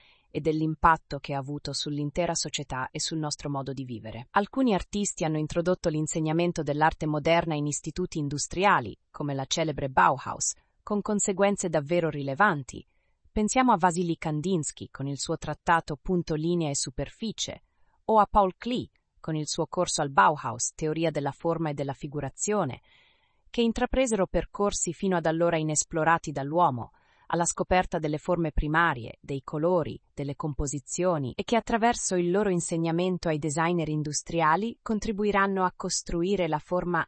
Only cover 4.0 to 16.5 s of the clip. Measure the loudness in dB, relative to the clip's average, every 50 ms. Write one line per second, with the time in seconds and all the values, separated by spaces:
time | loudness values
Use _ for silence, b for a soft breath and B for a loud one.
4 | -10 -10 -12 -12 -8 -2 0 0 0 0 0 0 2 2 2 2 0 -2 -4 -4
5 | -2 -4 -4 -2 -2 0 0 0 -2 -2 -2 0 2 2 2 0 0 0 0 0
6 | -2 -2 -2 -2 0 0 2 2 2 2 0 -2 -2 -2 0 2 2 2 2 0
7 | -2 -2 -2 0 2 4 4 4 2 0 -2 -2 -2 -4 -4 -6 -6 -8 -6 -6
8 | -6 -4 -4 -4 -4 -4 -4 -4 -6 -6 -2 2 4 4 4 4 2 -2 -10 -14
9 | _ _ -10 -8 -6 -4 -4 -4 -4 -4 -2 -2 0 -2 -2 -4 -4 -2 2 4
10 | 4 6 4 2 -2 -8 -8 -6 -4 -6 -6 _ _ _ _ _ -8 -4 -2 -2
11 | 0 0 0 0 2 0 2 4 4 4 4 2 0 0 0 0 0 2 0 2
12 | 2 0 -2 -2 -4 -2 2 4 4 4 4 2 -4 -8 -12 -14 -16 _ _ _
13 | _ _ _ _ _ _ -2 0 0 2 4 4 4 4 4 4 4 2 2 2
14 | 0 -2 -2 -2 -2 -2 -2 -2 0 0 0 0 0 -2 -8 -10 -12 -14 -10 -8
15 | -6 -6 -6 -6 -4 -4 -6 -4 -4 -8 -8 -4 0 2 2 2 2 -2 -8 -6
16 | -4 -2 0 0 0 0 -2 -2 0 0